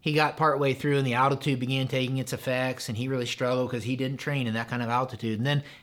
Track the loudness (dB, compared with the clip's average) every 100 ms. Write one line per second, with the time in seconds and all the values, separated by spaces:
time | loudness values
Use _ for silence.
0 | 2 2 2 4 2 4 2 2 2 2
1 | 2 4 4 2 0 0 0 0 0 0
2 | 0 -2 -2 -4 -2 0 0 -4 -6 -4
3 | -2 -2 -2 -2 0 2 0 -2 -2 -2
4 | -2 -4 -2 0 0 -2 -2 -2 0 0
5 | 0 -2 -4 0 2 2 -2 -18